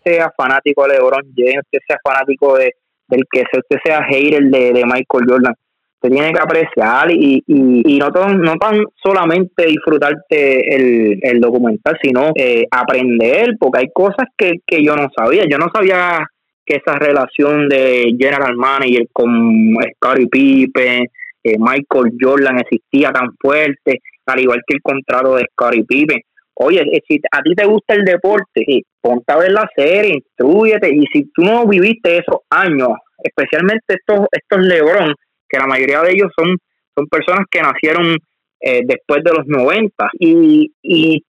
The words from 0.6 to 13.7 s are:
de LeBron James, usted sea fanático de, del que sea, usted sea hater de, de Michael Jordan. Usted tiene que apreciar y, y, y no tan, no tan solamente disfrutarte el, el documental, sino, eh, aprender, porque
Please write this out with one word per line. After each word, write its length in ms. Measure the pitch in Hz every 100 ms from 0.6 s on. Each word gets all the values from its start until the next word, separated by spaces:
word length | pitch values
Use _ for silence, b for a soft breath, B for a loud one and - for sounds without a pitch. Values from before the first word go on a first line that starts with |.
| 147 143 139
de 80 |
LeBron 380 | 139 127 135 139
James, 300 | 127 127 139
usted 140 | 139 139 -
sea 120 | 147
fanático 540 | 143 135 135 135 143 135
de, 160 | 127 - _ _ _
del 140 | 127 131
que 120 | 131 120
sea, 100 | 131
usted 180 | - 139
sea 220 | 165 156
hater 380 | 139 135 143 147
de, 300 | 139 131 123
de 100 | 123
Michael 400 | 120 127 - 131 123
Jordan. 280 | 127 123 117 _ _ _ _
Usted 140 | 127
tiene 180 | 135 156
que 60 | 165
apreciar 720 | 156 165 160 - - 127 160
y, 320 | 165 143 131
y, 520 | - 143 131 123 147 139
y 20 |
no 140 | 143
tan, 280 | 180 196 196
no 140 | 165 165
tan 280 | 214 214 214 -
solamente 640 | 196 190 165 175 180 - 165
disfrutarte 1120 | 151 160 151 147 151 - 151 139 131 143 135
el, 420 | 127 117 107 98
el 180 | 127 120
documental, 580 | 120 123 120 107 147 160
sino, 300 | 139 123 151 151
eh, 300 | 127 117 117
aprender, 840 | 123 123 127 127 117 117 165 240 220
porque 220 | 139